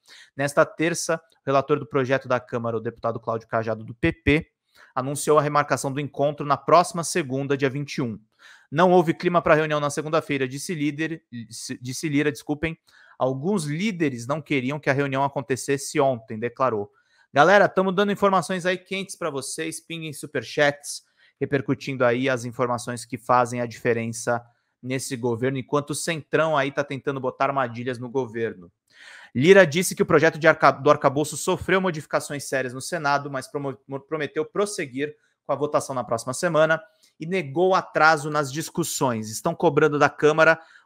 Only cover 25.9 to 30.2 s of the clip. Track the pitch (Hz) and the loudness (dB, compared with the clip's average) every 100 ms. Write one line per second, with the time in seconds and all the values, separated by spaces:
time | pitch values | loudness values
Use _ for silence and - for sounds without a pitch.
25.9 | 143 - 160 - 185 160 147 143 143 139 | -6 -6 -6 -2 0 2 0 0 -2 -6
26.9 | 135 147 139 127 - 139 139 123 117 123 | -6 -6 -4 -4 -2 0 0 -4 -4 -8
27.9 | 120 123 131 117 117 113 90 85 _ _ | -8 -6 -4 -4 -4 -6 -8 -20 _ _
28.9 | - - - - 120 160 196 170 165 180 | -20 -20 -20 -8 2 8 8 8 4 -2
29.9 | 190 196 156 | -2 4 4